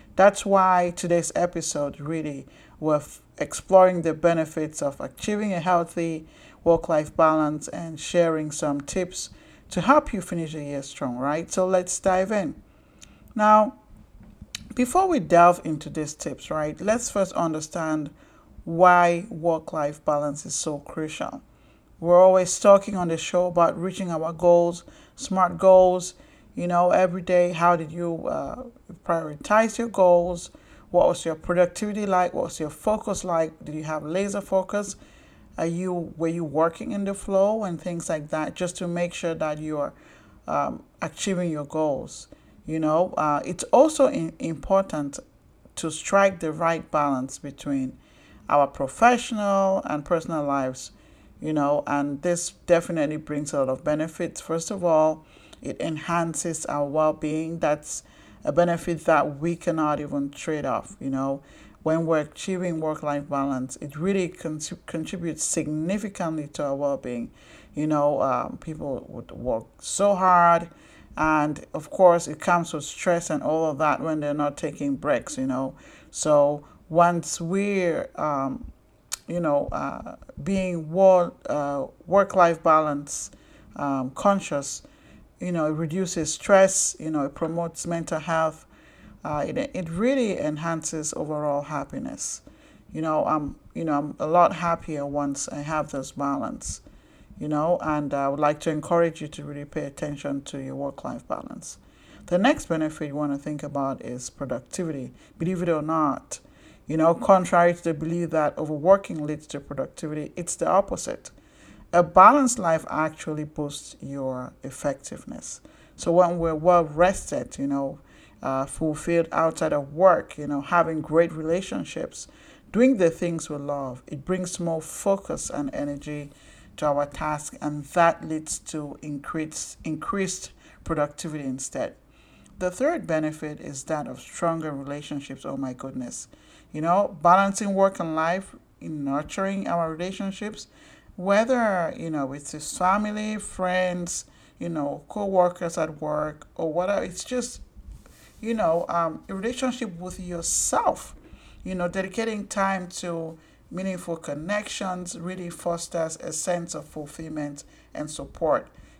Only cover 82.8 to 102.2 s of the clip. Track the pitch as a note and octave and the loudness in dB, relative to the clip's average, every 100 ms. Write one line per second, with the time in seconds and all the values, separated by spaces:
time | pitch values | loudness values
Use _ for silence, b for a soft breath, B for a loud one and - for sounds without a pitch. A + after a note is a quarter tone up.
82.8 | D3+ C#3+ D3 - - B B B B - | 4 -2 -6 -10 -12 B B B B -8
83.8 | C#3+ C3+ C3 C#3 G3+ G3 - C#3+ C3+ - | -4 -2 -4 0 2 2 0 -6 -6 -10
84.8 | - B B B B - F3+ F3 D#3 D#3 | -14 B B B B -10 -4 0 0 0
85.8 | E3 E3+ F#3 E3+ D#3 - - G3 F#3+ - | -2 -2 -2 -2 -4 -4 4 6 6 4
86.8 | - - D#4 D#4 C#4 - - E3 E3+ E3 | -2 -4 -4 -2 -2 -4 -4 -4 -6 -6
87.8 | F3 E3+ E3 D#3+ D3+ E3 D#3+ D#3 - B | -6 -6 -4 -6 -2 0 0 -2 -18 B
88.8 | B B B B D#3+ D3+ - E3 - - | B B B B -6 -4 -2 -4 -4 -6
89.8 | E3 E3 A#3 C#4 A#3 F#3+ D3+ D3+ E3 E3 | -6 0 2 2 0 0 -4 -4 -4 -4
90.8 | D#3 D#3+ D3+ - D3+ D3+ D3 C#3+ D3 D3+ | -4 -6 -6 -6 -4 -2 -2 -2 -2 -8
91.8 | C#3+ C3+ B2+ - - - - B B B | -8 -8 -10 -8 -10 -10 -14 B B B
92.8 | B D#3 D#3+ D#3 - D#3 D3 - - - | B -6 -2 0 0 0 -2 -10 -14 -6
93.8 | E3 C#3+ D3 - D#3 E3+ F3 E3+ E3+ E3 | -2 -2 -2 -6 2 4 4 4 -2 -2
94.8 | - D3+ C#3+ C#3+ C#3+ C#3 - D3 C#3+ D#3 | -4 -8 -6 -4 -4 -4 -8 -8 -4 -4
95.8 | C#3+ C#3+ C3 - C#3 C#3 - - - - | -4 -6 -10 -6 -4 -2 -6 -8 -10 -12
96.8 | B B B B B - D3+ D3+ D#3+ F3 | B B B B B -10 -2 0 2 0
97.8 | D#3 D3+ D3 C#3 C#3 C#3 D3 D3+ - D#3 | 0 -2 -2 0 0 2 2 2 -2 -2
98.8 | D3+ E3+ E3+ D#3+ D3+ - D3 C#3+ C#3+ D#3 | 0 2 2 0 -12 -12 -12 -12 -10 -8
99.8 | C#3+ C#3 D3+ C#3+ C#3+ C#3 C#3 C#3 C3+ C3+ | -8 -6 -8 -6 -6 -6 -6 -10 -8 -8
100.8 | C#3 C#3 - A#3+ - - - - - - | -8 -8 -10 -10 -8 -8 -8 -14 -16 -18
101.8 | B B B B | B B B B